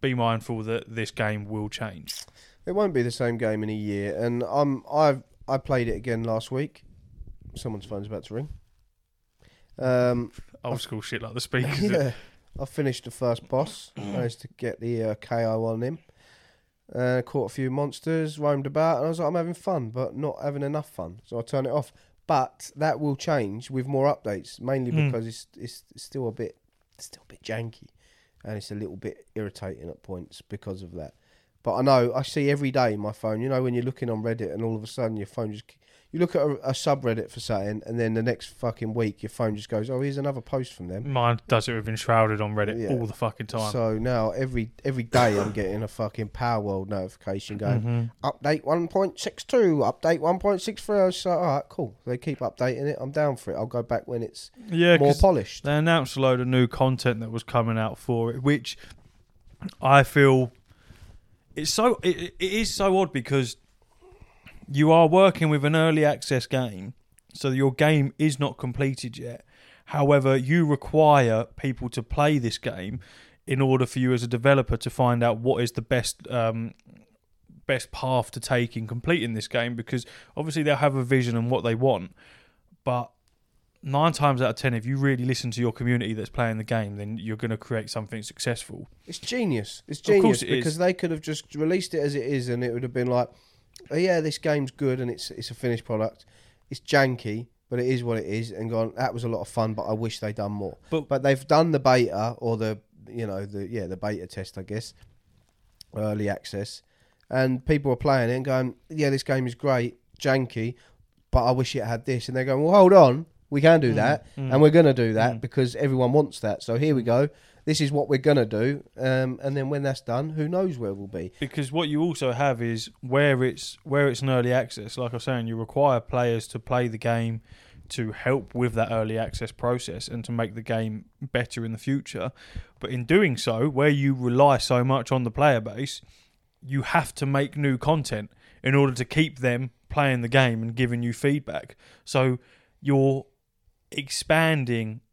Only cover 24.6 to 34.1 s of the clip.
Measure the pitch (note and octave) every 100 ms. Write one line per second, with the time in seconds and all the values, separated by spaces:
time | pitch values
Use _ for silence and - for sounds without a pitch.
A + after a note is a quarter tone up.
24.6 | B2 C3+ B2 D#3 C#3+ B2 A2+ A2+ - -
25.6 | A2+ - _ - - C#3 A#2+ A2 A#2 -
26.6 | _ _ _ - - - _ - - A2
27.6 | A#2 - - _ _ _ _ _ - G#2+
28.6 | - G#2 G#2 F#2+ G#2+ - _ - G#2 -
29.6 | F#2+ A1+ E2 - - F#2 - - - G2+
30.6 | - F#2+ F2+ F2 D2 _ _ _ _ _
31.6 | A#2+ G#2 C3+ C3 A#2+ B2 C3 D3+ C#3+ C#3+
32.6 | C#3 C3+ B2 G#2 G#2 G#2+ A2 A2 B2+ C3
33.6 | B2+ B2 B2 C3 A#2+